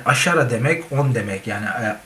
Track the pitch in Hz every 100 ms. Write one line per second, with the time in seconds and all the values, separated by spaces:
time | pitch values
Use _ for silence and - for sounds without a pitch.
0 | - 131 - 170 127 117 131 165 - 139
1 | 139 113 98 95 - 101 107 101 110 104